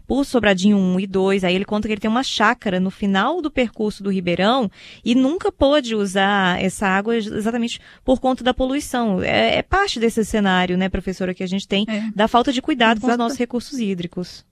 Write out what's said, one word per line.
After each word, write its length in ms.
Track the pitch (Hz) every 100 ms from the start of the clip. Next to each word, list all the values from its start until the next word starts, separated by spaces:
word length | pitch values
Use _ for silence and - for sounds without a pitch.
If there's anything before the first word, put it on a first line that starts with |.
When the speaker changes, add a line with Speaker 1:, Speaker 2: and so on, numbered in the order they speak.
| -
Speaker 1:
por 200 | 240 277
Sobradinho 500 | 240 220 185 196 202
um 240 | 185 185
e 80 | 196
dois. 380 | 190 190 196 180
Aí 100 | 185
ele 100 | 196
conta 220 | 214 214
que 60 |
ele 80 | 214
tem 100 | 214
uma 120 | 226
chácara 540 | 262 - 214 247 220 185
no 100 | 190
final 520 | - 202 196 226 349
do 100 | 302
percurso 500 | - 240 - 214 -
do 100 | 196
Ribeirão 580 | 190 180 170 196 269 214 - - - -
e 100 | 247
nunca 340 | 262 359 403
pôde 460 | - 277 302 247 220
usar 680 | 202 190 196 202 185 180
essa 260 | 190 - 202
água 280 | 190 214 233
ex-, 120 | 208
exatamente 520 | 214 214 233 233 - - -
por 160 | - 254
conta 240 | 254 254
da 100 | 233
poluição. 680 | 254 262 277 - 254 233 185
É, 320 | - - 226 -
é 40 |
parte 360 | - 370 403 247
desse 100 | 226 226
cenário, 520 | 214 220 202 185 180 180
né, 140 | 190
professora, 460 | 190 190 185 180 185
que 80 |
a 40 | 185
gente 200 | 190 -
tem 180 | 196 214
Speaker 2:
É. 220 | 214 220 208
Speaker 1:
da 120 | 220
falta 240 | 240 247
de 120 | 247
cuidado 360 | 285 277 226 226
com 60 | 247
os 40 |
Speaker 2:
Exata- 140 | 240
Speaker 1:
nossos 140 | 233 254
recursos 420 | 240 240 - 277
hídricos. 640 | 214 185 175 - 180 - -